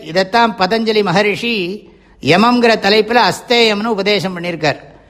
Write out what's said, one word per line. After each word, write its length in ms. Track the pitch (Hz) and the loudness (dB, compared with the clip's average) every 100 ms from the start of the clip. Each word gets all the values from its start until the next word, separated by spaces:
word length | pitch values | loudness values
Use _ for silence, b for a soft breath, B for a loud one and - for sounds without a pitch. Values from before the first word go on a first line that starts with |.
இதைத்தான் 540 | 160 175 190 233 233 - | -6 -2 0 2 2 0
பதஞ்சலி 460 | 185 220 226 214 | -2 0 0 0
மகரிஷி 840 | 196 180 208 - 240 220 175 202 - b b b | 0 2 0 -2 -4 -4 -6 -8 -14 b b b
யமம்ங்கிற 540 | 127 175 233 247 233 208 | 0 2 4 4 2 2
தலைப்புல 560 | 196 214 214 240 190 | 2 2 2 2 2
அஸ்தேயம்னு 540 | - - 240 226 202 233 | -2 -2 2 2 0 -4
உபதேசம் 540 | 196 196 208 185 180 | -2 0 -2 -2 -8
பண்ணியிருக்கார். 400 | 175 160 156 - - - | -8 -4 -4 -4 -10 -20